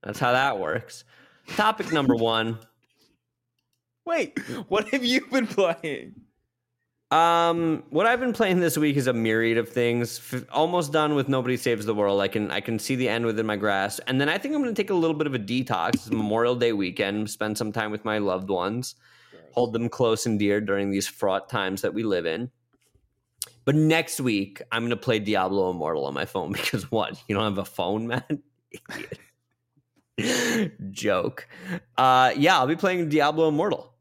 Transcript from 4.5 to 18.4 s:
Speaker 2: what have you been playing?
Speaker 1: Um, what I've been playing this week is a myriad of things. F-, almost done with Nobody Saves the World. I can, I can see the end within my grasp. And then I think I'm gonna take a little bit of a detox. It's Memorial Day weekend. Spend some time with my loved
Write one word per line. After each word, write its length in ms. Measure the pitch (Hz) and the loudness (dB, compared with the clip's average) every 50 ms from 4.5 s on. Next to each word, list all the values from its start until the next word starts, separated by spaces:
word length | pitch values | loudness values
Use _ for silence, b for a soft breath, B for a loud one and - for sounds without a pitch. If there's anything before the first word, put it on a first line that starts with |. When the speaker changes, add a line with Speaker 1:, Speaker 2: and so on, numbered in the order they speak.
| - - 185 - | -10 -10 -6 0
Speaker 2:
what 200 | 185 208 208 - | 0 0 0 0
have 140 | - 277 247 | -2 0 0
you 220 | 240 254 262 - | 2 2 2 0
been 200 | - 240 262 240 | 2 0 0 0
playing? 680 | 214 - - 196 170 165 - - 160 139 - - - - - - _ _ _ _ _ _ _ _ _ _ _ _ _ _ _ _ _ | 0 2 2 2 2 2 -2 -4 -8 -8 -8 -10 -14 -20 -20 -20 _ _ _ _ _ _ _ _ _ _ _ _ _ _ _ _ _
Speaker 1:
Um, 760 | - 156 165 170 170 170 170 170 170 170 165 165 156 - - - | 2 4 4 6 4 4 4 4 2 2 2 0 0 -2 -4 -2
what 160 | - 151 196 | 0 2 2
I've 140 | 226 240 240 | 2 2 2
been 120 | 262 254 220 | 0 -2 0
playing 280 | - 226 190 180 180 | 2 2 2 4 4
this 160 | 175 165 - | 4 2 2
week 200 | 156 151 151 139 | 2 2 2 2
is 100 | 143 127 | 2 2
a 60 | 127 123 | 2 0
myriad 440 | 113 113 113 110 110 117 113 113 | 2 2 2 2 4 2 2 2
of 120 | 117 113 117 | 2 0 0
things. 520 | - 127 120 120 120 120 120 117 - - - - - | 0 0 2 2 2 0 0 -2 -6 -10 -10 -8 -8
F-, 120 | 127 - - | -8 -8 -4
almost 420 | - 139 156 170 175 180 165 143 147 | 0 0 2 2 2 0 -2 0 0
done 220 | 160 151 151 151 | 0 2 2 2
with 140 | 143 131 139 | 0 2 2
Nobody 280 | 135 131 120 123 127 | 0 0 2 0 -2
Saves 300 | 117 - 135 120 107 104 | 0 2 0 0 0 0
the 80 | 110 110 | -2 0
World. 260 | 104 104 101 101 101 | 2 4 4 4 4
I 80 | 98 98 | 2 2
can, 220 | - 110 107 85 | 0 -2 -2 -2
I 100 | 67 104 | -4 -4
can 180 | 104 - 113 107 | -4 -2 -4 -4
see 180 | - - 135 | -2 -2 -2
the 120 | 123 127 117 | 0 0 0
end 160 | 107 117 117 | 0 0 0
within 220 | 117 110 107 113 | 0 0 0 -2
my 100 | 110 107 | -2 -2
grasp. 440 | 101 101 107 101 98 95 101 - - - | 0 0 0 0 2 0 -2 -4 -6 -6
And 140 | - 131 131 | -2 0 0
then 80 | 143 147 | 2 2
I 80 | 165 | 0
think 180 | 196 - 277 302 | -2 -4 -4 -2
I'm 60 | 294 | -2
gonna 140 | 277 240 220 | -2 -2 -2
take 160 | 202 202 196 | -4 -2 0
a 40 | 202 | 0
little 220 | 180 165 165 160 | 2 2 2 0
bit 100 | 151 156 | 0 -2
of 80 | 147 135 | -2 -2
a 40 | 123 | -4
detox. 560 | 104 98 120 127 127 - 117 90 82 - - | -4 -2 -4 -4 -2 -2 -2 -2 0 -2 -2
It's 160 | - - 113 | -2 -2 -4
Memorial 460 | 113 113 107 104 104 113 117 120 123 | -4 -2 0 0 0 2 2 2 2
Day 160 | 120 120 117 113 | 2 2 2 2
weekend. 580 | 101 98 90 90 - 104 98 101 104 110 104 | 0 -2 -2 -2 -2 -2 -2 0 -2 -4 -6
Spend 260 | - - 110 107 107 | -6 -6 -4 -4 -2
some 160 | - 117 107 104 | -4 -4 -4 -2
time 200 | 113 110 107 104 | -4 -4 -4 -4
with 120 | 107 - | -6 -4
my 140 | 110 107 107 | -2 -2 0
loved 320 | 104 98 92 92 | 0 0 -2 -2